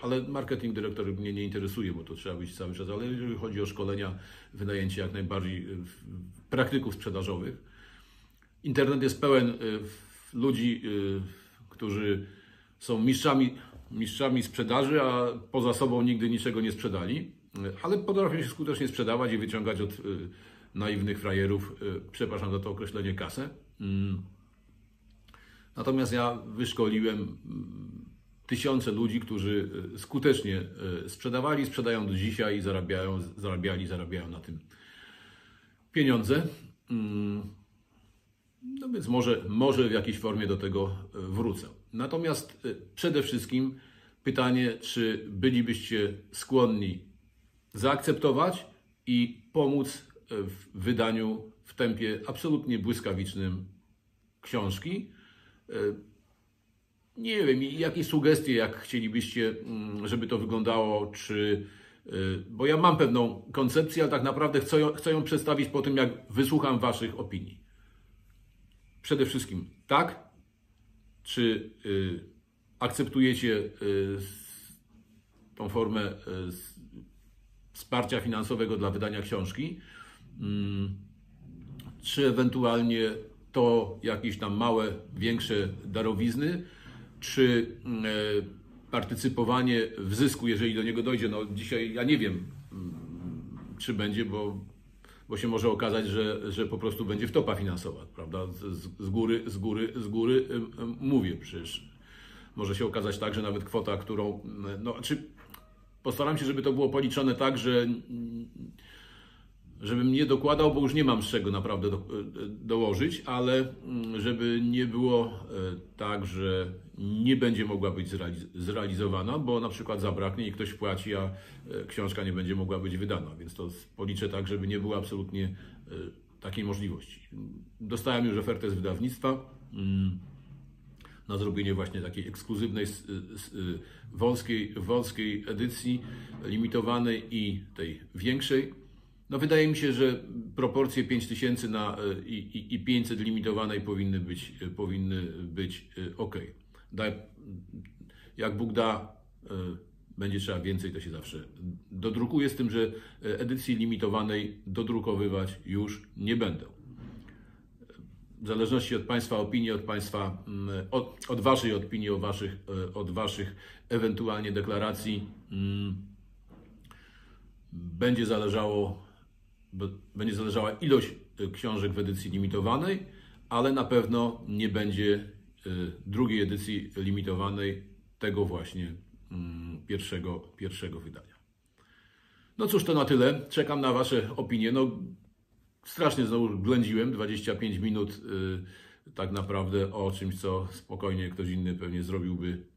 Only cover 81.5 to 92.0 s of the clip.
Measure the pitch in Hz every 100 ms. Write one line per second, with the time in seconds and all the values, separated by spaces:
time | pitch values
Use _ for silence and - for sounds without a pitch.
81.5 | - - - - - - - 139 120 127
82.5 | 127 120 117 117 113 110 110 - - -
83.5 | 135 120 117 104 - 110 104 113 98 104
84.5 | 101 117 113 107 101 - - 110 117 -
85.5 | 104 95 98 - 101 110 104 117 120 151
86.5 | 175 175 - - - - - - - 127
87.5 | 120 117 - 127 113 110 107 104 104 98
88.5 | - - - - 120 101 113 135 131 117
89.5 | 123 127 117 110 - 98 104 139 139 117
90.5 | 104 117 110 110 117 117 123 110 107 107
91.5 | 101 - 117 113 113